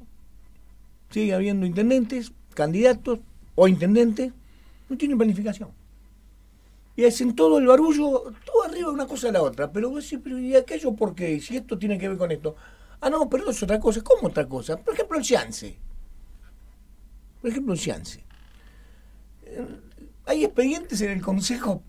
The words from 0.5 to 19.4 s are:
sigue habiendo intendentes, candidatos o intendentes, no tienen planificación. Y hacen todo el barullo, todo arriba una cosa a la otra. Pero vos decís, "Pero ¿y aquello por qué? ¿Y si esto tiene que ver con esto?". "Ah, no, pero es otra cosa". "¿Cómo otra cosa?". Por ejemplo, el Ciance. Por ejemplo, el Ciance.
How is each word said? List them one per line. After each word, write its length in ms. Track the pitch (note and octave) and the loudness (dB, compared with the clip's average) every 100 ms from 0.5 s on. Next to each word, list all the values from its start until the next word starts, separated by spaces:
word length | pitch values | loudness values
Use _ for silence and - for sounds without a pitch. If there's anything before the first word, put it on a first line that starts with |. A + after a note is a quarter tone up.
| - - - - - - | -20 -20 -20 -20 -20 -8
sigue 240 | G#3+ G#3+ | -2 0
habiendo 320 | F#3 G3+ G3 F3+ | 0 0 0 0
intendentes, 680 | F3 A3+ C4 A#3 C4 A3+ - - | 0 2 2 2 -4 -10 -16 -10
candidatos 680 | - D3+ F3 B3 A#3 - A#3 - - - - | -4 -2 4 4 2 -2 -6 -8 -20 -4 4
o 140 | F#3+ | 6
intendentes, 640 | F3 F3 G#3+ A#3+ G#3+ C4 - - - - - - | 6 4 4 4 2 -4 -8 -20 -20 -20 -20 -12
no 80 | C4+ | -4
tienen 200 | D4 B3+ | -2 2
planificación. 520 | A3 F#3+ G#3 G3+ G#3+ - - - - - - - _ _ _ - - - | 2 0 -4 -8 -12 -20 -20 -20 -20 -20 -20 -20 _ _ _ -20 -14 2
Y 80 | A#3+ | 2
hacen 300 | A#3 B3 A#3+ | 4 0 4
todo 200 | D#4+ D4+ | 6 6
el 80 | B3+ | 8
barullo, 680 | C4 D#4+ D4 D4 C4 - - - | 8 6 2 2 0 -4 -16 0
todo 180 | A4+ E4+ | 0 2
arriba 260 | E4 E4+ | -2 -4
una 160 | C#4+ C4+ | -4 -6
cosa 220 | C4+ A#3+ | -6 -2
a 20 | |
la 100 | F#3+ | 0
otra. 300 | D3+ A2+ C#3+ | 0 -2 -6
Pero 180 | F3+ A#3 | -4 -4
vos 120 | D4 | -6
decís, 160 | D4 C#4 | -8 -10
"Pero 160 | C4+ B3+ | -8 -8
¿y 200 | B3+ C4 | 2 2
aquello 360 | B3+ D#4 D4+ | 2 -4 -4
por 220 | G#3+ G#3 E3+ | -2 -4 -4
qué? 160 | F3 | -4
¿Y 80 | D3+ | -4
si 160 | - B3 | -6 -10
esto 220 | - G3+ | -8 -6
tiene 200 | G#3 G3 | -4 -4
que 120 | G3 | -4
ver 80 | F#3+ | -4
con 140 | F3 | -4
esto?". 240 | D3 D#3 - - - - - | -4 -8 -10 -18 -20 -20 -6
"Ah, 100 | C4 | -2
no, 200 | D#4 D4 | 0 0
pero 200 | C#4 G4+ | -2 -2
es 140 | A3 | -4
otra 160 | F#3+ G#3+ | -2 0
cosa". 220 | A3 G#3+ | 0 0
"¿Cómo 240 | - B3+ F3+ | 4 4 2
otra 180 | D#3 C3 | -2 -4
cosa?". 300 | C3 A2+ D#3+ | -6 -8 -8
Por 180 | - | -4
ejemplo, 240 | G#4+ G#4 D#4+ | -4 -2 -4
el 60 | |
Ciance. 540 | A3 A#3+ B2+ A3 G2+ - - - - - - - - - - - - - - - - - | 0 0 0 -10 -14 -14 -16 -16 -16 -20 -20 -20 -20 -20 -20 -20 -20 -20 -20 -20 -20 -10
Por 80 | A#3+ | -6
ejemplo, 240 | A#3+ C4+ | -4 -4
el 60 | E3+ | -4
Ciance. 440 | - D#2+ E2 - - - - - - - - - - - - - | -4 -8 -12 -18 -20 -20 -20 -20 -20 -20 -20 -20 -20 -20 -20 -20